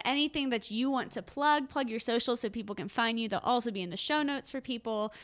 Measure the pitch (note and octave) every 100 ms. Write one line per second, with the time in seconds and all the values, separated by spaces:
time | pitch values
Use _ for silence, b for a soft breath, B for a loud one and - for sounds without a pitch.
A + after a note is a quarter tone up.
0 | - C#4 D4 D4+ C4+ A3+ - G#3+ C4+ C4
1 | - A#3+ - C#4 D4 D4 C4+ C#4+ B3 A3
2 | - A#3 B3 A#3+ G#3+ A#3 G3+ G3+ D3+ -
3 | A3+ A#3 A3 F#3+ - B3 A3+ G3 F3 G3
4 | - D4+ C#4+ C#4 - C4+ C4 A#3 A3+ G#3+
5 | G#3+ -